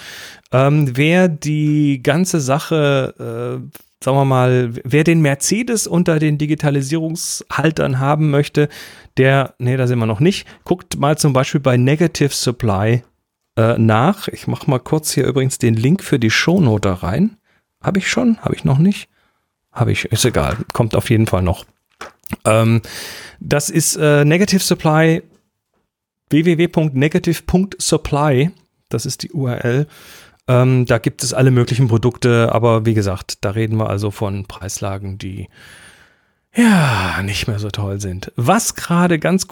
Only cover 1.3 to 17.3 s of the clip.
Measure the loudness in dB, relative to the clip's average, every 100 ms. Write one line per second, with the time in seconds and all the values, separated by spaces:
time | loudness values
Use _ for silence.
1.3 | 0 -4 -2 0 2 2 0 0 0 0
2.3 | -2 0 -2 0 0 2 0 -2 -6 -10
3.3 | -8 -8 -8 -12 -18 _ _ -2 2 2
4.3 | 2 2 2 0 -6 -2 2 4 4 2
5.3 | 0 -2 -2 -2 -2 -2 0 2 2 2
6.3 | 0 -2 -2 0 0 -2 -4 -4 -6 -8
7.3 | -10 -8 -2 -2 0 -2 0 0 0 2
8.3 | 2 0 0 -2 -4 -20 -20 -8 0 2
9.3 | 2 0 -4 -2 0 0 0 0 2 2
10.3 | 0 -6 -10 -4 -4 -6 -2 0 2 2
11.3 | 2 0 0 0 2 2 2 0 0 -2
12.3 | -2 -4 -2 -2 0 0 0 -2 _ _
13.3 | _ _ -2 0 2 2 4 2 0 -4
14.3 | -10 -6 -6 -2 -4 -2 -4 -2 -2 0
15.3 | 0 -2 0 0 2 2 0 0 0 2
16.3 | 0 2 2 4 2 0 -2 -2 0 0